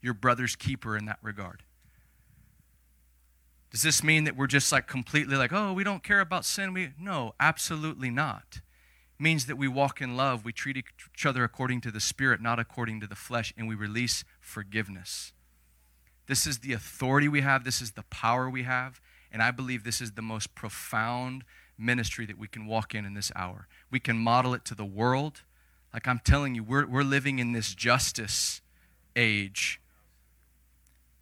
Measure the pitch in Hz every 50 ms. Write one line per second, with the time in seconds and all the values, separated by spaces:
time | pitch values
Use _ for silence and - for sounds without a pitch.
0 | - 123 120 101 110 127 123 117 127 117 - - - 143 135 123 - 117 107 107
1 | 104 107 104 - - 113 101 101 98 90 87 - - _ _ _ _ - _ -
2 | _ _ _ _ _ _ - - - - _ _ _ _ _ _ _ _ _ _
3 | _ _ _ _ _ _ _ _ _ _ _ _ _ _ - 110 135 160 143 -
4 | - 151 156 156 156 151 - 127 135 135 139 143 131 - - 135 127 - - 131
5 | 120 - - 151 151 139 139 139 131 123 156 202 214 196 190 185 202 208 202 170
6 | - - 208 202 196 165 180 180 - - - - 196 190 185 185 185 143 135 143
7 | 170 202 190 151 123 110 - - 139 151 156 - - - 170 156 151 156 147 -
8 | 127 127 120 131 151 143 107 101 - _ - - - _ _ _ _ _ _ _
9 | _ _ _ - 143 160 165 156 127 123 147 131 139 135 127 135 139 139 - -
10 | 139 123 123 127 135 139 127 117 107 117 117 - - 139 135 131 127 - - -
11 | - - - - - 151 127 127 123 117 - - 131 127 127 123 117 120 104 107
12 | - - - - 135 135 120 - 110 117 117 117 117 - - - 120 113 110 110
13 | 107 101 101 - - - 123 120 113 - - - 113 110 110 101 107 104 104 117
14 | 123 120 - - - - _ _ _ - - 110 104 98 101 110 107 98 98 92
15 | 87 - - - - - - _ _ _ _ _ _ _ _ _ _ _ _ _
16 | _ _ _ _ _ - 139 127 - 160 139 117 107 135 127 107 - - - -
17 | 135 127 135 143 147 147 147 147 135 139 135 135 120 131 117 - 131 110 - -
18 | 107 - - - - 113 120 127 127 131 127 131 123 123 127 127 127 131 123 -
19 | _ _ _ _ _ _ - 110 113 120 123 120 131 127 127 117 104 117 110 -
20 | 123 113 101 110 113 110 110 110 104 - - - - 107 - - - - - 113
21 | 110 113 123 123 127 127 127 131 127 - - - - _ _ - 107 117 123 123
22 | 113 101 - - 117 104 104 85 107 107 - 113 107 107 110 113 107 - - 107
23 | 104 98 101 104 101 - - 95 92 90 92 - - - _ - _ _ - 127
24 | - - 120 113 113 113 120 123 127 127 127 123 - - 117 104 107 101 95 104
25 | 113 123 127 135 143 156 143 - - _ _ _ _ _ _ _ _ _ - 117
26 | - 127 127 117 - - 139 143 143 135 127 117 110 107 127 139 143 - 123 131
27 | 143 135 135 139 131 143 135 131 123 120 120 117 107 - 92 90 - 120 120 131
28 | - - - - 110 104 - - - - - - - _ _ _ _ _ _ _
29 | _ _ _ 120 120 110 107 104 101 98 98 - - - - - _ _ _ _
30 | _ _ _ _ _ _ _ _ _ _ _ _ _ _ _ _ _ _ _ _
31 | _ _ _ _